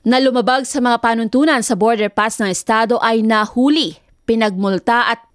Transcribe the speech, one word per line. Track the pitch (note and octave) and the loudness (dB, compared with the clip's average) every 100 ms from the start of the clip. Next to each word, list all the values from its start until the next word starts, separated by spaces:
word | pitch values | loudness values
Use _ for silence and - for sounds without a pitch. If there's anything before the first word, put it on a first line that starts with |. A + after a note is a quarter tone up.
na | - B3+ | 2 2
lumabag | C4 B3+ A#3 B3+ | 2 2 0 -2
sa | C4 C#4+ | -2 -2
mga | B3 A#3 | 0 0
panuntunan | A#3 A3+ A3+ B3+ D4+ C#4 | 0 -2 -2 0 2 0
sa | G#3+ G#3+ | -2 0
border | G#3+ A#3 G#3 | 0 0 -2
pass | - G#3+ - | -2 -2 -2
ng | G3+ | -4
estado | F3+ - A3 A3+ A#3+ | -4 -2 0 0 0
ay | A3+ A3+ | 0 0
nahuli, | A3 A3 G#3+ A#3+ C4 D#4 C#4+ - _ _ | 2 0 0 0 2 2 -2 -8 _ _
pinagmulta | - A3+ G#3+ F#3 G3 F#3+ - A#3 A3+ | -4 0 0 -2 -2 -2 0 0 0
at | - _ | -4 _